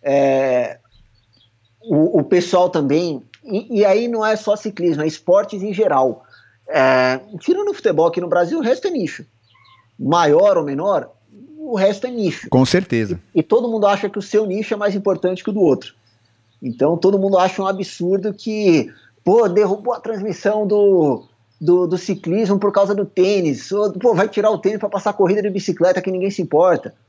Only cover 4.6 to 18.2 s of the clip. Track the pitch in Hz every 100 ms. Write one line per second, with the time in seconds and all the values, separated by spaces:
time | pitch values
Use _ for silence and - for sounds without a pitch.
4.6 | 220 202 175 147 156 156 - 190 202 208
5.6 | 196 190 214 139 131 110 _ _ _ _
6.6 | - 156 131 - - 320 208 214 - 359
7.6 | 415 - 220 156 165 165 175 175 175 330
8.6 | 233 262 392 330 175 - 165 _ _ _
9.6 | _ _ _ _ - 170 160 147 202 185
10.6 | 147 139 185 180 - _ _ - - 311
11.6 | 311 220 196 202 254 240 196 - - 127
12.6 | 131 180 185 117 107 87 _ 185 156 226
13.6 | 240 220 202 202 208 202 196 208 214 190
14.6 | 214 208 208 196 202 175 180 185 - 208
15.6 | 175 127 - _ _ _ _ _ _ _
16.6 | 131 117 143 170 190 196 196 190 185 185
17.6 | 196 196 185 - 175 196